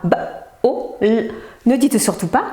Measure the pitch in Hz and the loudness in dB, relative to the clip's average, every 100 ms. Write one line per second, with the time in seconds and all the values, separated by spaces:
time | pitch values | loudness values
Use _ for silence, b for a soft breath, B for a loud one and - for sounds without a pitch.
0 | 175 - - - - - 240 254 - - | 2 0 -2 -12 -18 -2 -2 -2 -8 -2
1 | 208 226 220 B B B - 254 269 220 | 2 2 0 B B B 2 2 2 2
2 | - - 170 240 - | 0 -2 0 0 -2